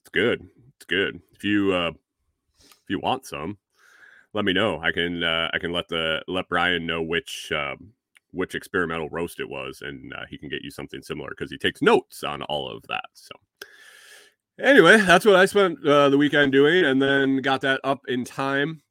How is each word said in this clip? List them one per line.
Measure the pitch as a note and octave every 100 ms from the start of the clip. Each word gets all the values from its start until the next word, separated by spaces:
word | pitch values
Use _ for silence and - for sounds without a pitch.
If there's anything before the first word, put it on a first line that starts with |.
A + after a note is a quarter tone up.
it's | -
good. | D#3+ B2 F#2+ F2 _ _ _
It's | -
good. | F2+ F2 E2+ _
If | _ G2+
you, | G#2 G2
uh, | F2+ E2+ D#2+ _ _ _ _ _ _
if | _ _ -
you | F2+
want | F#2 B2 -
some, | C#2+ D#2+ G2+ _ _ _ _ - _ _
let | G#2
me | G2+
know. | F2+ G#2+ D#2
I | E2+
can, | E2+ F2 F2
uh, | E2+ D#2+ E2
I | E2+
can | E2+
let | F2 -
the, | E2 D#2+ D#2 -
let | F#2 F2+
Brian | F2 F2 F2 E2
know | E2
which, | E2 E2+ - - -
uh, | D#2 C#2+ C2 F#2+ _ _ _ _
which | E2+ F#2
experimental | E2 - F#2+ E2 E2 D2+
roast | E2 F2 -
it | C2
was, | C#2 C2+ C2+
and, | C#2+ C2+ C2
uh, | - -
he | C#2+
can | -
get | D2
you | C2+
something | C#2+ C#2+ C2+
similar | - D2 C#2
'cause | - C#2+
he | -
takes | F#2+ -
notes | F#3+ G#3 - -
on | C#2+ C#2+
all | - D2 B1+
of | A1+ -
that. | A1+ -
So | - - - _ _ - - - - - - _ _ _ -
anyway, | A3 C#4 E3 G#3+
that's | F#3 F3 G#3+
what | F#3
I | F#3+
spent, | G3+ F#3+ E3 D3+
uh, | C#3+ C#3+
the | C#3
weekend | D3 D3 C#3
doing, | C3+ D3 F3+ D3+
and | C3+
then | C#3 C#3 C3+ C3+
got | C3+ C3
that | C#3 C3+
up | C3+ C#3 -
in | B2
time | A#2+ - C3+ C#3 D3 D#3+ _